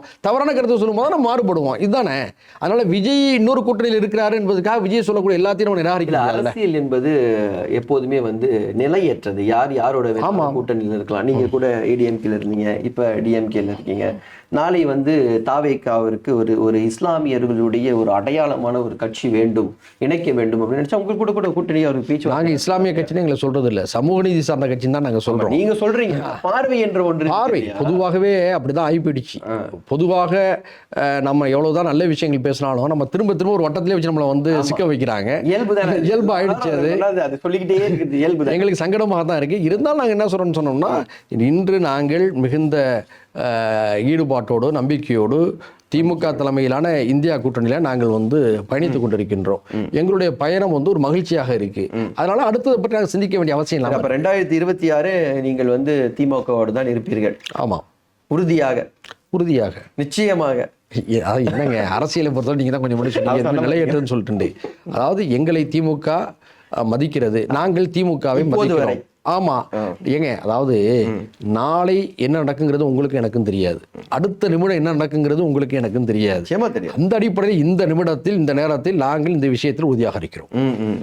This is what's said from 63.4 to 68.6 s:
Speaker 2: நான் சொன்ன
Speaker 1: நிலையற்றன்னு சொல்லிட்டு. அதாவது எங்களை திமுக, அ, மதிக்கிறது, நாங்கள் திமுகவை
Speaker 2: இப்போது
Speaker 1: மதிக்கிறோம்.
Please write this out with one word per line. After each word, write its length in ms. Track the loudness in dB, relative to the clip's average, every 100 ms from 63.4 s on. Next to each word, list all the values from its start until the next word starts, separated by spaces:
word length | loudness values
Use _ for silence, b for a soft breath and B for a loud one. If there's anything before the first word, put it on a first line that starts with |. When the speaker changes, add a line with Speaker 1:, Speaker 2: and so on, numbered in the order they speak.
Speaker 2:
நான் 120 | 0
சொன்ன 120 | 0 0
Speaker 1:
நிலையற்றன்னு 460 | 0 0 0 0
சொல்லிட்டு. 360 | -2 -2 -2 -2 -4 B B -8
அதாவது 400 | -4 -2 0 0
எங்களை 360 | 0 2 0 0
திமுக, 380 | 0 0 -2 -2 -2 -4 -12 b b b
அ, 120 | -4
மதிக்கிறது, 680 | -2 0 -2 -2 0 0 0
நாங்கள் 340 | -2 0 0 0
திமுகவை 520 | 0 -2 -2 -2 0
Speaker 2:
இப்போது 60 |
Speaker 1:
மதிக்கிறோம். 340 | 0 0